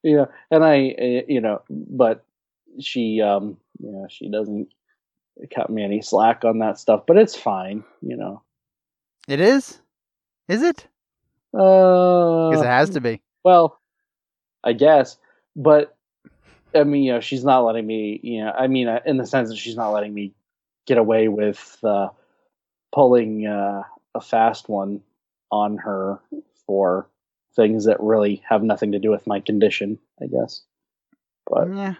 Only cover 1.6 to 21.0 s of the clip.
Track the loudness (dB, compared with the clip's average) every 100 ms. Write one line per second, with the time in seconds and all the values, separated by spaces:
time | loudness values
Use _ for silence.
1.6 | _ -16 -12 0 0 0 _ _ _ _
2.6 | _ -16 -10 -6 -4 0 0 0 -4 -14
3.6 | _ -20 -16 -16 -16 -16 -8 -8 -6 -10
4.6 | -12 _ _ _ _ _ _ -20 -12 -8
5.6 | -8 -6 -6 -6 -4 0 0 0 -2 -2
6.6 | -4 -4 -2 0 4 4 4 0 -6 -6
7.6 | -8 -12 -14 _ -12 -10 -12 -14 _ _
8.6 | _ _ _ _ _ _ -8 0 2 2
9.6 | -2 -20 _ _ _ _ _ _ -6 0
10.6 | 0 -2 _ _ _ _ _ _ _ 2
11.6 | 6 8 8 6 4 4 2 2 2 2
12.6 | 2 2 2 -2 -6 -6 _ _ 6 6
13.6 | 4 _ _ _ _ _ _ _ _ _
14.6 | -4 2 6 6 2 -8 _ _ _ -2
15.6 | 4 4 2 _ _ _ _ _ _ _
16.6 | _ 2 2 2 0 -2 -4 -4 2 2
17.6 | 2 -2 -6 -6 -6 -8 -8 -6 -6 -2
18.6 | -2 -2 -2 -4 -2 -4 -2 -4 -4 -8
19.6 | -12 -8 -4 -4 -6 -10 -12 _ _ _
20.6 | _ _ -2 0